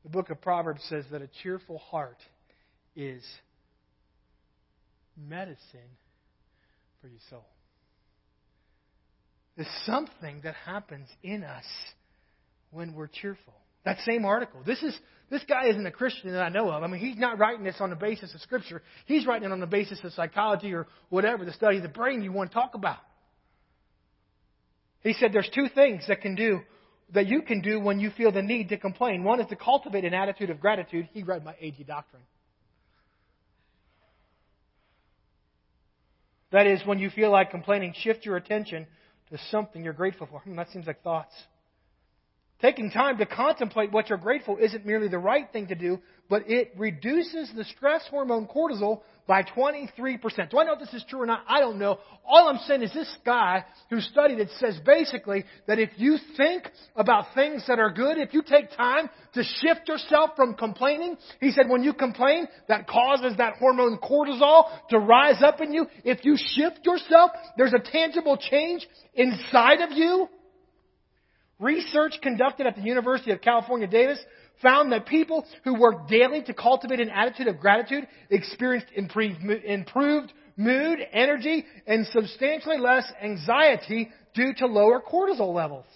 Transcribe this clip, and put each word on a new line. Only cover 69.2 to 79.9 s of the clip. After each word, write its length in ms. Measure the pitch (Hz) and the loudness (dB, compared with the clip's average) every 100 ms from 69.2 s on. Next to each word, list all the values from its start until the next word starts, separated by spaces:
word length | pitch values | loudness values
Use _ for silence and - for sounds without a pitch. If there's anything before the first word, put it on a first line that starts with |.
| 254 202 - 254 233 294 | 0 0 2 4 6 6
of 100 | 339 | 4
you. 360 | 285 330 370 370 - _ _ _ _ _ _ _ _ _ _ _ _ | 2 2 2 -2 -8 _ _ _ _ _ _ _ _ _ _ _ _
Research 540 | 220 320 339 302 311 - | -2 -2 0 0 0 -2
conducted 460 | 277 233 262 269 254 | -4 2 0 2 -4
at 80 | 208 | -2
the 80 | |
University 480 | 208 247 233 254 240 | -2 -2 0 -2 0
of 100 | 190 | 0
California, 460 | 226 240 240 247 196 | 2 0 0 -4 2
Davis 320 | 220 262 285 - - _ _ | 4 4 0 -10 -20 _ _
found 300 | 254 277 294 | 6 6 4
that 160 | 226 214 | 0 2
people 360 | 311 311 320 - - | 0 2 -2 -6 -10
who 100 | 262 | -4
worked 340 | 233 233 180 147 | 6 6 4 0
daily 360 | 220 254 302 | 4 4 2
to 100 | 254 | -6
cultivate 460 | - 240 262 262 247 | 0 2 2 0 -4
an 100 | 226 | -2
attitude 380 | 196 240 247 247 | -2 -2 0 -4
of 120 | 160 | 0
gratitude 480 | 202 214 240 277 277 - _ | 4 4 2 -6 -8 -20 _
experienced 560 | 196 - - 254 247 - 202 | -2 -2 -6 -2 -2 -4 -8
improved 460 | 190 214 214 165 | -6 -2 -2 -4
mo-, 140 | 196 214 202 | -4 -4 -2
improved 680 | 202 185 | -6 -2